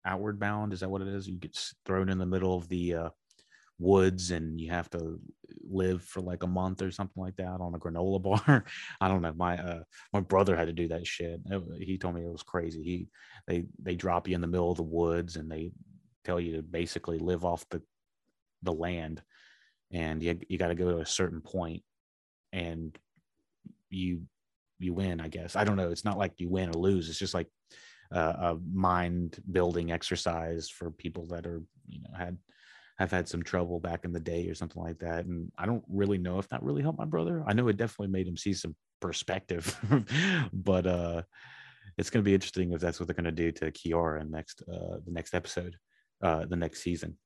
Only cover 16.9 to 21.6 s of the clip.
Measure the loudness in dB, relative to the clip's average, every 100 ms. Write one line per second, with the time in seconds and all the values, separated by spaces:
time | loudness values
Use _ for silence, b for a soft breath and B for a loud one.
16.9 | -4 -4 -2 0 0 0 -2 -4 -10 -10
17.9 | _ _ _ _ _ _ _ -4 -2 -2
18.9 | -4 -6 -10 _ b b b b b _
19.9 | -4 -2 0 0 -2 -4 0 0 2 2
20.9 | 2 -2 0 0 -2 -6 -4